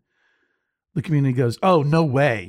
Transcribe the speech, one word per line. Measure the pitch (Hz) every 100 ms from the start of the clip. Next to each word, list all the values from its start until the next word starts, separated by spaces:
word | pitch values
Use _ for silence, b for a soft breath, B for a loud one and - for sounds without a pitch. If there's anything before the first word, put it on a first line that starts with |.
| _ _ _ _ _ _ _ _ _ 165
The |
community | - 147 139
goes, | 127 120 117
"Oh, | 190 175
no | 143 165
way. | 165 131 143 110